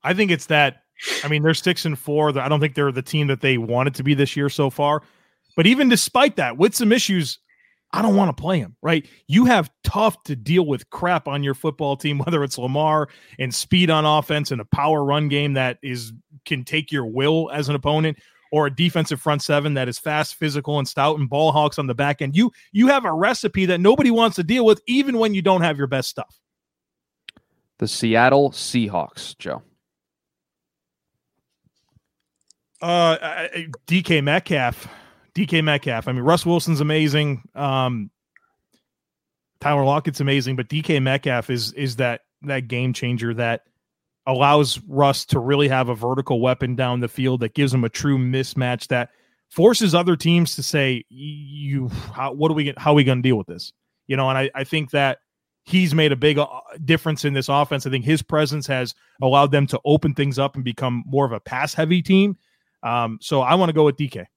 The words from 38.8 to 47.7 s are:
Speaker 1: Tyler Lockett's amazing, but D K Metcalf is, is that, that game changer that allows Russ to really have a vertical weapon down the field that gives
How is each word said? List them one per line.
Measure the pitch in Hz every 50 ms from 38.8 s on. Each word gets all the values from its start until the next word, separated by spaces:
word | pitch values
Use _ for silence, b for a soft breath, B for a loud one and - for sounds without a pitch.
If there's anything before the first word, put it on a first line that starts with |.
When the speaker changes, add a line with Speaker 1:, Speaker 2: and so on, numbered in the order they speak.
| _ _ _ _ _ _ _ _ _ _ _ _ _ _ _ _
Speaker 1:
Tyler | - 147 147 143 139
Lockett's | 135 143 156 143 175 135 -
amazing, | 147 139 139 139 123 131 135
but | 123 123 -
D | - 151 156
K | - 165 139
Metcalf | 131 131 131 139 - 143 127 120 117 -
is, | 131 120 113 107 -
is | - 143 131 117
that, | 113 131 120 117 117 _ _ _ _ -
that | 143 139 131 127 113
game | 123 123 127 127 120
changer | - - 123 123 117 117 117 117
that | 113 120 117 117 113 _ _ _ _ _ _ _ _ _ _ _ _ _
allows | 135 131 127 139 143 147 151 147 120 - - - 180
Russ | 139 135 143 139 135 - -
to | - - 143
really | 117 131 143 143 147 139
have | 131 131 131 120
a | 123
vertical | 107 110 120 131 131 135 - 127 117
weapon | 117 127 127 - 131 123 127
down | 117 131 123 123 123
the | 120 120
field | - - 131 131 127 123
that | 120 110 _
gives | - 143 135